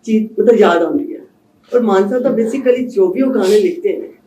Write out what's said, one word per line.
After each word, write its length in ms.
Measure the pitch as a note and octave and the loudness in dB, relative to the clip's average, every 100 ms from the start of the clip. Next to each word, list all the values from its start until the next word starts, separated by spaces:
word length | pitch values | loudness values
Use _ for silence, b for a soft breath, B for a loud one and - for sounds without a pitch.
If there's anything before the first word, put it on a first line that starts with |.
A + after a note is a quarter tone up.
ਚੀਜ਼ 260 | A3+ A3 G#3+ - | -2 -2 -2 2
ਮਤਲਬ 200 | G#3 G#3+ | 4 6
ਯਾਦ 240 | F3+ E3+ | 4 2
ਆਉਂਦੀ 320 | D#3+ C#3+ - - | 0 -2 -6 -12
ਹੈ। 40 | - _ _ _ _ A#3+ | -18 _ _ _ _ -2
ਔਰ 60 | |
ਮਾਨ 280 | A3 F#3+ G3+ | 2 0 0
ਸਾਹਿਬ 140 | B3 | -2
ਤਾਂ 80 | C4 | -2
basically 580 | A3 A3+ C4+ B3+ B3+ - | -2 -2 -2 0 0 -2
ਜੋ 180 | G3 F3+ | 0 0
ਵੀ 140 | C4 | 0
ਉਹ 120 | C4 | -2
ਗਾਣੇ 260 | G#3+ F#3+ G#3 | 0 2 2
ਲਿਖਦੇ 380 | F#3 - G3+ E3+ | 0 -2 -4 -6
ਨੇ, 160 | - - | -10 -18